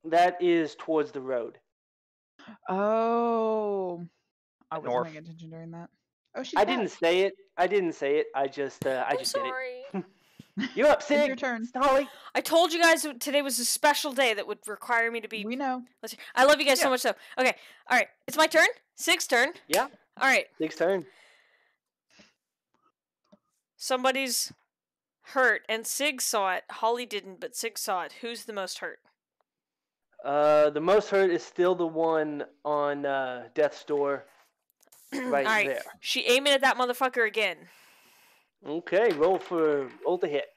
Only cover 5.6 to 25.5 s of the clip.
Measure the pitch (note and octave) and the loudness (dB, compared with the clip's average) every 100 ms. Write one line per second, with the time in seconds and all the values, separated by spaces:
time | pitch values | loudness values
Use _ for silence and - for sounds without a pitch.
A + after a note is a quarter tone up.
5.6 | E3 E3+ E3+ _ _ _ _ - B3+ - | -14 -16 -18 _ _ _ _ -12 -4 0
6.6 | C4 B3 F#3+ - E3 F3 G3 G3 _ - | 2 2 -2 -2 2 2 0 -2 _ -2
7.6 | F3+ G3+ F3 D3+ C#3 D3 D3 C3+ C3+ C#3 | 2 2 0 -4 0 0 0 -2 -4 -4
8.6 | C3+ - C#3 C3 B2+ B4+ C5 C#5 C5+ B4+ | -8 -4 -4 -2 -2 -4 -2 -4 -4 -6
9.6 | B4+ B4 C5+ F#3+ F4 _ _ _ - - | -10 -12 -10 -10 -12 _ _ _ -14 -8
10.6 | B3+ - D4 C4+ - D4 C#4+ C4 C4+ A3+ | -6 2 4 4 2 2 2 -2 -4 -6
11.6 | A#3 B3+ C#4 C4+ C#4 - - A#3+ - E4 | -6 0 2 2 0 -12 -8 -6 2 2
12.6 | F4 E4 E4+ E4 D4+ A#3 - C#4 C#4 A#3+ | 4 4 4 4 0 -8 -2 -2 0 -2
13.6 | A#3+ - D4 C#4+ D4+ B3+ B3+ G#3 - G#3 | -2 2 2 2 -2 0 0 0 -4 -10
14.6 | - G3+ - A#3 A#3 A#3 A3 A3 G#3 B3+ | -10 -12 -2 0 0 -4 -8 -8 -6 -4
15.6 | C#4 B3+ B3 _ A3 - - A#3+ C4+ D4 | -4 -6 -10 _ -16 -14 -6 4 6 6
16.6 | C#4+ B3+ C#4 B3+ B3 - - - B3+ - | 4 4 2 2 0 -4 -8 0 0 0
17.6 | - - - B3 G3 _ - C#4 D#4+ D#4+ | -12 -20 0 0 0 _ -6 2 4 6
18.6 | F#4+ - _ - - F4+ - B3 C4+ - | 4 0 _ -6 0 0 2 2 0 -4
19.6 | - G3 C4+ - _ - C4+ A#3 - _ | -2 0 0 -8 _ -2 2 2 0 _
20.6 | D#3 - E3+ G3 D3+ _ _ _ _ _ | -6 -2 0 0 -6 _ _ _ _ _
21.6 | _ _ _ _ _ _ - _ _ _ | _ _ _ _ _ _ -20 _ _ _
22.6 | _ _ _ _ _ _ _ _ _ _ | _ _ _ _ _ _ _ _ _ _
23.6 | _ _ - C4 C4 C4 C4 A#3 - - | _ _ -4 0 0 0 -2 -4 -6 -10
24.6 | _ _ _ _ _ _ - C4+ B3 | _ _ _ _ _ _ -6 2 2